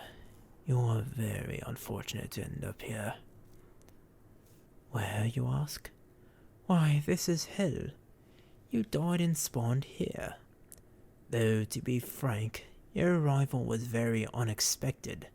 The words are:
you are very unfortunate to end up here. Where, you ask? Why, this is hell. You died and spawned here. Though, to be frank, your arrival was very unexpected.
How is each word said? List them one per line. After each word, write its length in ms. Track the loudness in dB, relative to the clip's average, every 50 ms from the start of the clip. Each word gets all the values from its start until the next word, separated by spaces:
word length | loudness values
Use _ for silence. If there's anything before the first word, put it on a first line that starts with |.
| -12 -14 -16 -18 -20 -20 -20 -20 -20 -20 -20 -10 -4
you 140 | 0 2 2
are 220 | 2 2 2 0
very 600 | 0 -2 -4 -4 -2 -2 -2 -2 -4 -4 -6 -6 -6 -8
unfortunate 640 | -8 -8 -8 -8 -6 -6 -6 -6 -6 -6 -8 -8
to 120 | -8 -8 -8
end 220 | -8 -6 -6 -6
up 160 | -8 -8 -8
here. 320 | -8 -8 -6 -6 -6 -6 -8 -8 -12 -18 -20 -20 -20 -20 -20 -20 -20 -20 -20 -20 -20 -20 -20 -20 -20 -20 -20 -20 -20 -20 -20 -20 -20 -20 -20 -20 -20 -20 -20 -20 -14 -8
Where, 400 | -4 -4 -2 -2 0 0 0 0
you 160 | 0 0 0 0
ask? 440 | 0 0 -2 -2 -4 -8 -12 -14 -18 -20 -20 -20 -20 -20 -20 -20 -20 -20 -20 -20 -20 -8 0
Why, 380 | 4 6 6 6 6 6 4 4
this 240 | 2 0 0 2 2
is 160 | 0 0 0
hell. 460 | -4 -2 0 0 0 0 -2 -4 -6 -8 -10 -16 -20 -20 -20 -20 -20 -20 -20 -20 -20 -20 -20 -10 -4
You 120 | -2 -2 0
died 380 | 0 0 0 2 2 2 4
and 160 | 4 4 2 2
spawned 480 | 0 -2 -2 0 2 2 2 2 0
here. 500 | -2 -4 -4 -4 -4 -2 -4 -6 -8 -8 -10 -16 -20 -20 -20 -20 -20 -20 -20 -20 -20 -20 -20 -20 -20 -20 -20 -10 -4
Though, 340 | 0 4 4 6 6 4 2
to 160 | 0 -2 -4
be 180 | -2 0 0 0
frank, 680 | 0 -2 -6 -4 -2 0 0 0 0 -2 -4 -6 -10 -14 -20 -20 -20 -8 -2
your 260 | 0 2 4 4 4
arrival 440 | 4 4 4 4 4 2 2 0 0
was 200 | 0 0 -2 -2
very 440 | -2 0 0 2 2 2 2 0 -2 -2
unexpected. 960 | -2 0 0 0 0 0 0 0 0 -2 -2 -4 -4 -6 -10 -10 -10 -12 -14 -18